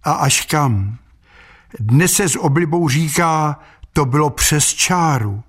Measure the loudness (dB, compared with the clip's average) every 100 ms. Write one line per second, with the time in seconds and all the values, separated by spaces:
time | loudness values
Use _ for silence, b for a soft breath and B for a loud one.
0 | -2 0 0 0 -2 0 2 0 -2 -8
1 | _ _ B B B B B -8 0 2
2 | 4 2 0 0 0 0 0 0 0 0
3 | -2 0 0 0 -2 -4 B B B -2
4 | 0 2 0 0 0 0 0 -2 0 0
5 | 2 0 -2 -8